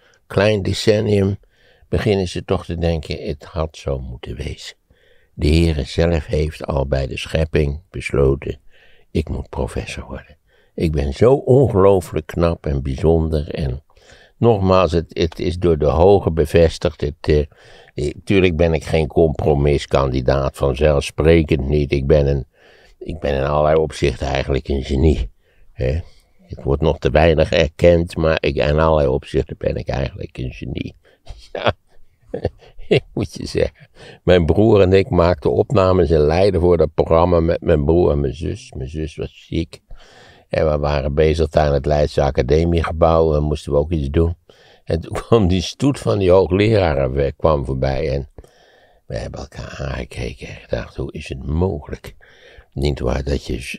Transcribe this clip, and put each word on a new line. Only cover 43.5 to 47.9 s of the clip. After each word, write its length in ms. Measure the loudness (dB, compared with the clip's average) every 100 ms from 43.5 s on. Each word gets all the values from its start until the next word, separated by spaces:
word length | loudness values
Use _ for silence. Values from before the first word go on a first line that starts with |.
| -4 -2
we 60 | -2
ook 120 | 0
iets 200 | -4 -2
doen. 240 | 0 0 -2 _ _ _ _
En 160 | -6 -6
toen 120 | -4 -8
<laughs> 40 |
kwam 260 | 0 2 4
die 140 | 0
stoet 360 | -2 -2 -2 -2
van 200 | -2 0
die 120 | 4
hoogleraren 800 | 4 4 2 4 4 2 0 -2
we-, 200 | 0 -2 0
kwam 280 | 0 2
voorbij 460 | -2 -4 -2